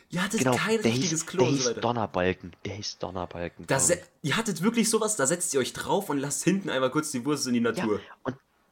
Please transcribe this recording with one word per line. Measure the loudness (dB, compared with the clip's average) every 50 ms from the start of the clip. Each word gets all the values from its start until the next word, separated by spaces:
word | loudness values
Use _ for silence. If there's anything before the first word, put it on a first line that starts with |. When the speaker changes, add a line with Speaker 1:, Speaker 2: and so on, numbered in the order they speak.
| -16 -8 -4
Speaker 1:
Ihr | -2 -2
hattet | 0 0 0
Speaker 2:
genau, | 2 4 2
Speaker 1:
kein | 2 2 2 0 2 2
Speaker 2:
der |
Speaker 1:
richtiges | 2 2 2 0 0
Speaker 2:
hieß, | -2 -2 -4
Speaker 1:
Klo | -4 2 2
Speaker 2:
der | 2 4
Speaker 1:
und | 4
so | 2
Speaker 2:
hieß | 0 0
Speaker 1:
weiter. | -2 0 0
Speaker 2:
Donnerbalken. | 0 0 0 -2 -2 0 2 2 2 2 0 -4 -16 -16 _ -12
Der | -10 -10
hieß | -8 -8 -10 -8 -8
Donnerbalken, | -8 -8 -6 -6 -8 -8 -8 -8 -8 -8 -10 -10 -4 -2
Speaker 1:
Das | 0 2 4
Speaker 2:
glaub | 2 2 0
Speaker 1:
se-, | -2 -14 _ _ -4
Speaker 2:
ich. | -2
Speaker 1:
ihr | 0
hattet | 0 0 -2 -2 0 0
wirklich | 0 2 4 2 2
sowas, | 2 2 0 0 0
da | 0 2
setzt | 2 2 0 -2 0 0
ihr | 0
euch | 0 0 -2
drauf | -6 -2 0 0 0 0 0
und | -2 -2
lasst | -2 -2 -4 0 2
hinten | 2 2 2 0 -2
einmal | -2 0 0 2
kurz | 0 0 -2 -2 -4
die | -4 -2
Wurst | -2 -2 -2 0
in | 0 2
die | 2
Speaker 2:
Ja, | 2 2 0
Speaker 1:
Natur. | 0 0 0 0 -2 -4 -8 -18 _ -8
Speaker 2:
und, | -8 -8 -8 _ _ _ _ _ _